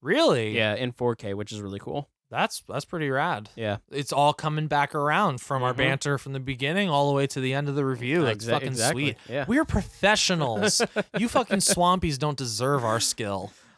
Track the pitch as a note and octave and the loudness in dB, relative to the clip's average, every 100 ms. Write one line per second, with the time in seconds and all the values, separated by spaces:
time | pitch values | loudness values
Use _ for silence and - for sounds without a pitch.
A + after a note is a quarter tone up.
0 | C3 C4 D#4+ C3+ A2 A2+ G#2+ G#2 B2+ - | 0 4 4 4 2 2 2 0 -4 -2
1 | A#2+ A2+ G#2 G2 G2+ G#2+ G2+ G2 A#2 C#3+ | -2 -2 -6 -6 -6 -8 -8 -10 -8 -8
2 | C#3 _ - B2 G#3+ - - B2+ - F3 | -8 _ -8 -4 -2 -4 -8 -8 -6 -4
3 | D3 C3 E3+ A#2+ G#2 - G#2+ G2+ - C#3 | -2 0 0 -2 -8 -6 -4 -4 -6 -8
4 | C3+ C#3 C#3+ - D#3 D3+ D#3 C#3+ C#3+ D3+ | -2 2 2 2 -2 -2 0 0 0 0
5 | D3 E3 G3 B2 - C3+ B2+ B2 C3 C3+ | 0 2 2 -2 -4 -2 0 2 0 0
6 | D3 C#3 C3+ C3+ C3 B2 C#3 F#3 G3 C#3+ | 0 -2 -4 -8 -6 -4 -2 0 2 2
7 | C#3+ C#3 C#3 C#3 C3 C#3 C#3+ C#3 C3+ B2 | 2 2 0 -2 -2 -2 -2 0 -2 -2
8 | B2 E3+ C3 G#2+ A2+ B2+ C3+ B2+ A#2+ D3 | 0 2 2 0 0 -2 0 0 0 0
9 | C#3+ - - C3 C#3 C4 D#4+ G#3 - - | -2 -4 -6 -6 0 2 2 0 -2 0
10 | G3 G#3+ - F3 C3+ G#2+ G#3 - A3+ G#3+ | 2 4 2 2 0 2 2 2 0 -2
11 | - F#3+ A#3 C4 A3+ G3 - F3+ F3 F#3 | -4 -2 0 0 2 2 2 4 4 4
12 | F3 C3 D3+ C#3 B2 G#2+ C3 C#3+ A#2 A2+ | 0 -2 -2 -2 -4 -2 0 2 2 2
13 | - - G#2 G2 G2 - - | 0 -2 -2 -4 -6 -14 -20